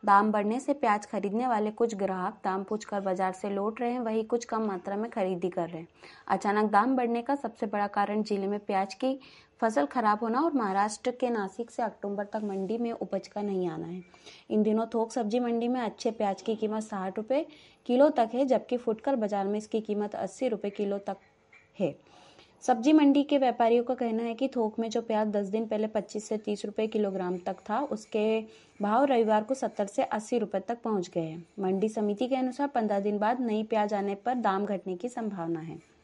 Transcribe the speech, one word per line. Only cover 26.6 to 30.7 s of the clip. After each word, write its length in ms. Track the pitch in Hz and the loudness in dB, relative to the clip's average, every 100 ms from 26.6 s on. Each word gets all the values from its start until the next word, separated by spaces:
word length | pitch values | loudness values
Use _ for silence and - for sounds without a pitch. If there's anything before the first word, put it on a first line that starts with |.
| 208 | -4
रुपये 220 | 202 220 | -4 -2
किलोग्राम 500 | 220 208 196 180 180 | 0 0 0 -4 -4
तक 200 | 180 185 - | -4 -8 -4
था, 100 | 214 | -4
उसके 600 | 285 214 - 220 214 220 220 - - _ | -2 -6 -4 0 2 0 -4 -16 -20 _
भाव 240 | 202 220 277 | 0 4 4
रविवार 380 | 247 220 214 | 4 4 4
को 100 | 214 | 2
सत्तर 320 | 269 226 - 202 | -2 -2 -2 -4
से 160 | - | 0
अस्सी 360 | 262 220 220 240 | -2 -2 -2 -2
रुपये 220 | 208 196 | 0 -4
तक 200 | 190 | -4